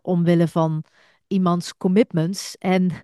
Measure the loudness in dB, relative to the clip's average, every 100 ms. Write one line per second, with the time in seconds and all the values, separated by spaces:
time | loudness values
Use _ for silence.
0 | -2 0 2 2 2 0 -2 -2 -8 _
1 | _ _ _ 0 0 0 -4 -4 0 2
2 | 2 0 -4 -6 -12 -8 -2 0 0 -4